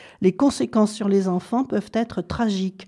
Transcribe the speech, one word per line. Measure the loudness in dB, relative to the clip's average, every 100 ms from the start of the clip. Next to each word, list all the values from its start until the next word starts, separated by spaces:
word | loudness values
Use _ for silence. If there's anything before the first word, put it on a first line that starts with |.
| -20 0
les | 0 4
conséquences | 2 2 0 2 2
sur | 0 0
les | 2 2
enfants | -2 -2 -2
peuvent | -2 -4 -4
être | -4 -4 -6
tragiques. | -6 -2 -2 0 -4 -8